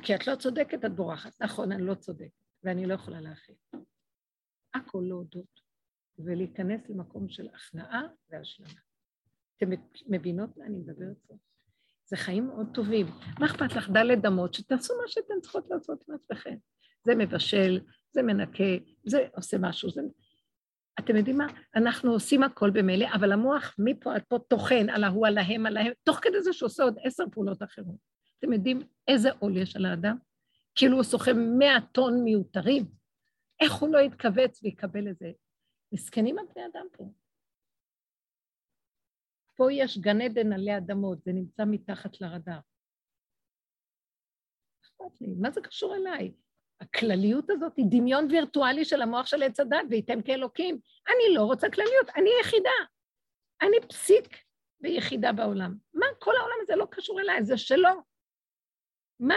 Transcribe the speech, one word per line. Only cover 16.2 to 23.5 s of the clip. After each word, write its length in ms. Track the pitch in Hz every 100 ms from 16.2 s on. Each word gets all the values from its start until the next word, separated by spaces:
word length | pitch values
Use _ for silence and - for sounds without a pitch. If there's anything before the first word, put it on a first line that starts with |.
| - 220 - 214 _ _ _ _ 226
זה 100 | 233
מבשל, 640 | 202 175 - 202 190 185 - _ _
זה 100 | 285
מנקה, 420 | 240 202 - - 190 180 - _ 208
זה 220 | 277 - 190
עושה 220 | - 190
משהו, 300 | 180 - -
זה, 120 | 139 285 - _ _ _ _ _ _ _ -
אתם 160 | - 214
יודעים 220 | 214 277
מה? 100 | 294 - _ 220
אנחנו 360 | 240 247 247
עושים 320 | 220 - 277
הכל 260 | 269 - 202
במילא, 380 | 208 190 190 - 202
אבל 160 | 202
המוח 440 | 202 254